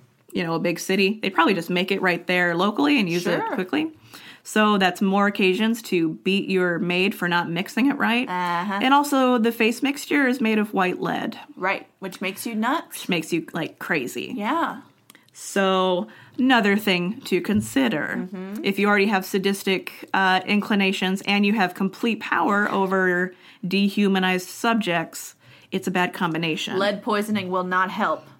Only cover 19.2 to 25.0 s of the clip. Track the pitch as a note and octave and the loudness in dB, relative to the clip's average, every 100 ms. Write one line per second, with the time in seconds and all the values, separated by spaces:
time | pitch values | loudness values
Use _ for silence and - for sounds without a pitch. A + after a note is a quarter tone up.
19.2 | G3 G3+ G3 G3 - F#3 - - - F#3+ | 0 -2 0 -2 -2 -2 -4 -14 -4 0
20.2 | F#3+ F#3 F#3 G#3 G3+ G3+ F#3+ G3 F#3 F#3+ | 2 2 2 0 2 2 2 0 -2 -2
21.2 | - G3+ G3+ A3 F3+ - F#3+ - A#3+ G#3+ | 0 2 2 2 0 0 -4 -2 -2 -2
22.2 | - A3+ A3 G3+ G#3 G3 F#3+ F#3+ F#3 F3+ | -2 0 2 2 2 0 0 2 2 2
23.2 | F3+ - - - F3+ F#3+ G3+ G3+ G3+ F#3+ | -2 -6 -20 -12 -2 2 2 2 2 4
24.2 | F#3 F3+ F3+ - A#3 A#3 F3+ E3+ | 2 0 -4 -2 0 2 0 -2